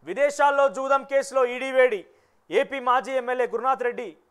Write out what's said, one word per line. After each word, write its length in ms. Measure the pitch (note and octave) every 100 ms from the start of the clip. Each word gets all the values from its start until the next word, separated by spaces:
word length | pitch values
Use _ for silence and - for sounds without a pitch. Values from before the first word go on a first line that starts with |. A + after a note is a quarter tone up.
విదేశాల్లో 640 | - G3 C#4+ C#4+ C#4+ C#4 C#4
జూదం 340 | G3 C4+ C4+
కేసులో 420 | B3+ C#4 C#4 C4+ B3
ఈడీ 260 | B3 C4
వేడి. 340 | C4 B3+ G#3 - _ _ _ _
ఏపీ 280 | - C#4 C4+
మాజీ 320 | B3 B3+ A#3
ఎమ్మెల్యే 360 | C4 A#3+ B3+ A#3+
గురునాథ్ 360 | A3 B3 C4+
రెడ్డి 340 | B3 A#3+ A#3 D#3 _